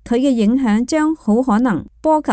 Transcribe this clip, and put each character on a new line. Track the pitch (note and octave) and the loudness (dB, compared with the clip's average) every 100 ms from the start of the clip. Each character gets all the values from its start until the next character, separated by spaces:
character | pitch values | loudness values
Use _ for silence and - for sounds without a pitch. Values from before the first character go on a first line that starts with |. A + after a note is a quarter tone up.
| - | -4
佢 | |
嘅 | A#3+ C#4 | -2 0
影 | A#3+ G#3 B3+ | 0 0 0
響 | B3+ G#3 B3 | 0 0 0
將 | D#4 D4+ | 0 0
好 | D#4+ - G#3+ | -2 0 0
可 | C4 G#3+ | 2 0
能 | B3+ C#4 - - | 0 -2 -6 -6
波 | D#4 D#4 | 0 0
及 | D4 | 0